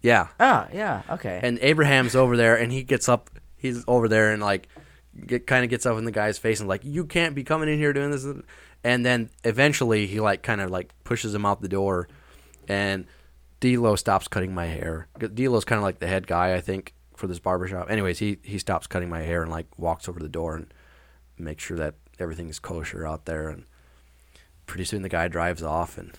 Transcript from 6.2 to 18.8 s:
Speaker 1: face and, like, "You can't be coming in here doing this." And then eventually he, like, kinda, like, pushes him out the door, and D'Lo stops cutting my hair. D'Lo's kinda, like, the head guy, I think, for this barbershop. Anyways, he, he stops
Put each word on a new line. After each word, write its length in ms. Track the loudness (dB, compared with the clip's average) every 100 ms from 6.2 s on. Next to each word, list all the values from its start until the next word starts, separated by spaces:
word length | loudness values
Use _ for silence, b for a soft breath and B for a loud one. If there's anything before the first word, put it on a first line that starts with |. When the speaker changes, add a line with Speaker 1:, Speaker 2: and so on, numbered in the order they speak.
| 0 0
Speaker 1:
face 220 | -2 0
and, 80 | -2
like, 140 | -4
"You 220 | -4 -6 -2
can't 300 | 0 0 -2
be 80 | -2
coming 240 | -2 0
in 80 | 0
here 140 | 2
doing 180 | 0 -2
this." 140 | -4 -6 -10 -14 b b b
And 220 | 0 2 4
then 240 | 2 0 -2 -2
eventually 600 | 4 4 4 2 2 2
he, 120 | 0
like, 240 | 0 0
kinda, 240 | -2 -2 -2
like, 240 | -4 -6 -16
pushes 300 | -6 -4 -2
him 120 | 0 0
out 160 | 0
the 80 | -2
door, 380 | 0 0 0 -4 b b b b b -4
and 380 | -2 0 -2 -6 b b b -20 _
D'Lo 360 | 2 4 2 2
stops 320 | 2 0 0
cutting 260 | -4 -2
my 120 | -4 -4
hair. 420 | -4 -6 -6 -10 -8
D'Lo's 440 | -8 -2 2 2 2
kinda, 160 | 0
like, 180 | 0 -2
the 80 | -2
head 200 | -2 0
guy, 260 | 0 2
I 60 | 0
think, 320 | -2 -8 -8 _ _ -10
for 40 | -8
this 120 | -6
barbershop. 500 | -2 -2 -2 -6 -4
Anyways, 300 | -2 0 -2
he, 180 | -4 -4
he 140 | -8 -8
stops 260 | -2 -4